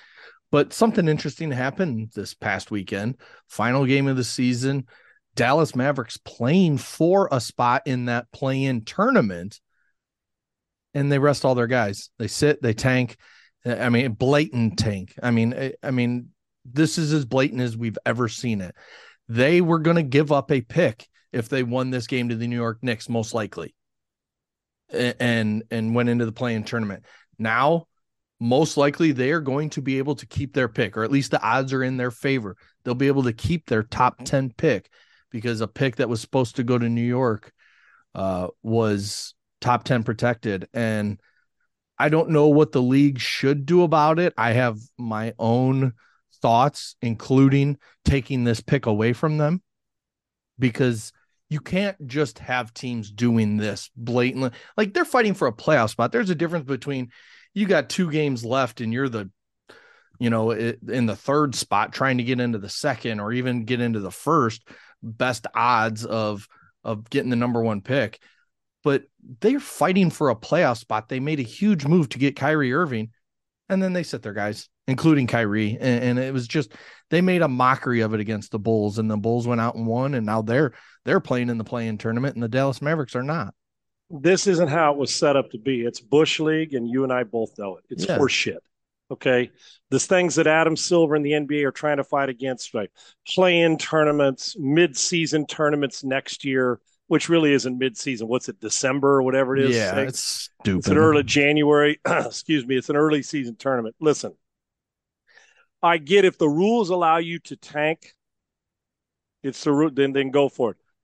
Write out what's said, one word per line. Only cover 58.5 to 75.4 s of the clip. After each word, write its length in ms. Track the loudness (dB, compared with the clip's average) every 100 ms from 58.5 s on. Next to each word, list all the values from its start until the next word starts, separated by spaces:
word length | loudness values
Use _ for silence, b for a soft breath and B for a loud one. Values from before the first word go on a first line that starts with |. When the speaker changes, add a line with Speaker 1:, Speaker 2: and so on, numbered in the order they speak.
| -2 -2 -4
Speaker 1:
and 120 | -4
you're 160 | -2 -2
the, 220 | -4 -10 _ _ _ _ b b b b -4
you 100 | 0
know, 220 | 2 0
i-, 240 | 0 -4 -6 -6
in 180 | -2 -2
the 80 |
third 400 | -2 0 2 2
spot 380 | -2 -2 0 0
trying 260 | 0 0 0
to 60 |
get 160 | 0 0
into 180 | -2 -4
the 100 | -6
second 520 | -6 -4 -4 -4 -6
or 120 | -4
even 320 | -4 -2 -4
get 160 | -4 -2
into 200 | -2 -2
the 100 | -6
first, 560 | -6 0 2 2 -2 _ B B B
best 460 | -14 -4 -2 -2 -6
odds 500 | -2 2 2 2 -2
of, 440 | -6 -2 -2 -4 -10 b b _
of 260 | -8 -8 -4
getting 200 | -4 -2
the 60 | 0
number 260 | 0 0
one 180 | 0 -2
pick. 400 | -2 -2 -2 -6 b b b _ _ _
But 220 | 0 0 -2 _ -20 -2
they're 200 | 0 0
fighting 500 | -4 -2 2 4 2
for 200 | 2 0
a 40 |
playoff 440 | 0 0 2 2 0
spot. 300 | -4 -6 -4
They 120 | -6
made 180 | -4 -4
a 60 |
huge 420 | -6 -2 0 2 4
move 220 | 2 2
to 100 | 0
get 160 | -2
Kyrie 400 | 0 -2 0 0
Irving, 360 | 0 -2 -4 -6 _ _ _ _ _ -4
and 120 | -2
then 120 | -2
they 100 | -2
sit 200 | -6 -8
their 100 | -8
guys, 360 | -6 -4 -6 -12 _ -4
including 400 | 2 4 4 4
Kyrie. 500 | 0